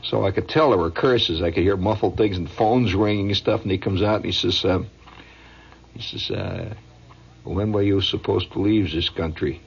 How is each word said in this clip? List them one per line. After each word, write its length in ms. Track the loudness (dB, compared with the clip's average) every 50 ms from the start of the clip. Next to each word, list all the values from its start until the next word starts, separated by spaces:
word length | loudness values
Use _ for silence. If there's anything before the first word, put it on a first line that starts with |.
So 240 | -6 -2 -2 0 0
I 60 | 0
could 160 | 0 -2 -4 0
tell 220 | 2 2 4 4
there 100 | 4 4
were 120 | 2 0
curses. 500 | -2 0 2 2 2 2 2 0 0 0
I 100 | -2 0
could 120 | 0 2 2
hear 120 | 2 2
muffled 400 | 2 0 0 0 0 0 -2 0
things 220 | 2 0 0 0 -2
and 120 | -6 -6
phones 460 | -2 0 2 4 4 4 2 2 2
ringing 320 | 2 2 2 2 0 0 0
and 80 | -2
stuff, 280 | 0 0 0 -2 0 0
and 80 | -2
he 60 | -2 -2
comes 240 | 0 -2 0 2
out 160 | 2 2 2 0
and 80 | 0
he 60 | -2
says, 320 | -4 -2 0 0 -2 0 0
uh, 200 | 2 0 0 -2 -4 -12 -20 -20 -20 -20 -20 -20 -20 -20 -20 -20 -20 -20 -20 -20 -20 -20 -20 -20 -20 -16
he 80 | -12
says, 300 | -12 -10 -8 -8 -6 -6
uh, 420 | -4 -4 -4 -6 -6 -6 -8 -10 -12 -14 -16 -20 -20 -20 -20 -20 -20 -20 -20 -20 -20 -18 -10
"When 300 | -4 -2 0 0 2 2
were 80 | 2
you 180 | 2 4 2 2
supposed 540 | 2 0 -2 -2 0 0 0 0 0 -2 -4
to 60 | 0
leave 340 | 2 4 4 4 2 2 0
this 160 | -2 -2 -2
country?" 500 | -4 -4 -4 -4 -4 -4 -4 -4 -4 -6 -12